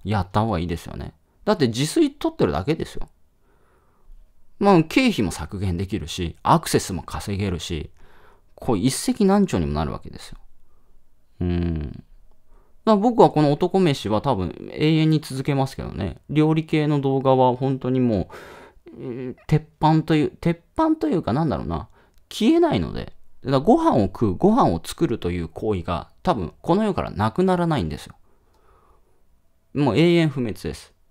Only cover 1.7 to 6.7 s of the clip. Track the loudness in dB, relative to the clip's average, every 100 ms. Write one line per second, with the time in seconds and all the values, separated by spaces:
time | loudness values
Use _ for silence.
1.7 | 0 -2 2 0 0 -6 -2 -2 0 -2
2.7 | -4 -6 -6 -8 _ _ _ _ _ _
3.7 | _ _ _ -20 -20 -20 -20 -16 0 6
4.7 | 6 6 4 2 2 -2 -4 -8 -6 -4
5.7 | -2 -4 -6 -6 -6 -8 -4 2 2 4